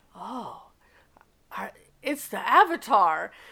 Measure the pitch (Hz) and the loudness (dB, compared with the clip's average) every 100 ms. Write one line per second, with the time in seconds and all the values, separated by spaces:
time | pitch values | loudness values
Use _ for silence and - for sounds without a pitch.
0 | _ 185 190 247 208 - - _ _ _ | _ -16 -12 -12 -12 -16 -20 _ _ _
1 | _ _ _ _ _ - 196 - _ _ | _ _ _ _ _ -12 -12 -14 _ _
2 | 262 294 - 214 - 311 381 339 - 214 | -6 -6 -8 -6 4 6 4 2 2 4
3 | 170 160 190 - - | 4 0 -8 -14 -20